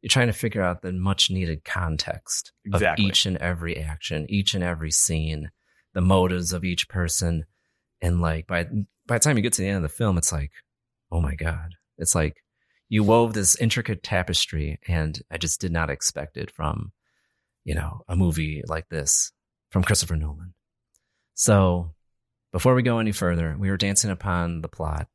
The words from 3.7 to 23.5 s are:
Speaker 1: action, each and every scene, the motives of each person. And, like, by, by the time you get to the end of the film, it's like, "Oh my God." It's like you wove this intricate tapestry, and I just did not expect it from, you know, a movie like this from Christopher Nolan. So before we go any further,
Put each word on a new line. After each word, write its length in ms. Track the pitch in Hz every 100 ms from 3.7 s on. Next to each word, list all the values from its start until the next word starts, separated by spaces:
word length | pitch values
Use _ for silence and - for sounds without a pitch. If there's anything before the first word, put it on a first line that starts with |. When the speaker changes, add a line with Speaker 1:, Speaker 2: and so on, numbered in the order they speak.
| -
Speaker 1:
action, 480 | 78 76 - 78 76
each 240 | 101 98
and 100 | 98
every 280 | 87 82 78
scene, 600 | - - 80 78 78 76 _ _ _ _
the 80 | 95
motives 520 | 92 95 92 90 87
of 100 | 90
each 240 | 92 87 -
person. 580 | 92 85 - 87 82 76 _ _ _ _ _
And, 200 | 87 87
like, 260 | 85 80 82
by, 160 | 87 82 104 101 _ -
by 120 | 117
the 20 |
time 160 | 151 127
you 60 |
get 100 | 110
to 80 | -
the 60 | 95
end 80 | 98
of 80 |
the 60 | 78
film, 280 | - 113 90
it's 140 | -
like, 200 | 80 69 - _ _ _ _ _
"Oh 80 | 85
my 160 | 73 73
God." 380 | 80 80 82 87 _ -
It's 180 | 82 90
like 260 | 78 - _ _ _ _ _
you 160 | 107
wove 300 | 104 117 117
this 240 | 110 92 -
intricate 440 | 117 123 113 98
tapestry, 760 | - 98 90 85 - 78 73 76 -
and 340 | 85 78 73 -
I 80 | 82
just 220 | 82 -
did 140 | 92
not 160 | 82 80
expect 480 | 69 - - 73 -
it 120 | -
from, 440 | - 76 - 95 _ _ _ _ _ _ _ -
you 100 | 80
know, 260 | 78 - -
a 80 | 90
movie 480 | 90 80 78 76 -
like 200 | 80 -
this 460 | 80 71 - - _ _ _ _
from 140 | 98
Christopher 320 | 92 104 82 82
Nolan. 380 | 76 73 90 - _ _ _ _ _ _ _
So 600 | - - 101 95 87 85 - _ _ _ _ _
before 200 | - 127
we 100 | 127
go 160 | 123 117
any 120 | 110
further, 440 | 98 92 85 82